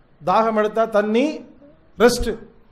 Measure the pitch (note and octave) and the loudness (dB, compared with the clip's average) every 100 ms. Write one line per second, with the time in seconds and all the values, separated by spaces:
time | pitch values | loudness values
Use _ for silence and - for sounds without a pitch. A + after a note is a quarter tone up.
0 | _ _ D3 G3 A3+ A3 G#3+ G#3+ A3+ G#3 | _ _ -2 0 2 0 -2 -2 -2 0
1 | G#3 A3 D4 - - - - - _ - | 0 0 -2 -4 -16 -20 -20 -20 _ 2
2 | A#3 A#3+ A#3 - - - _ | 2 2 -2 -8 -12 -20 _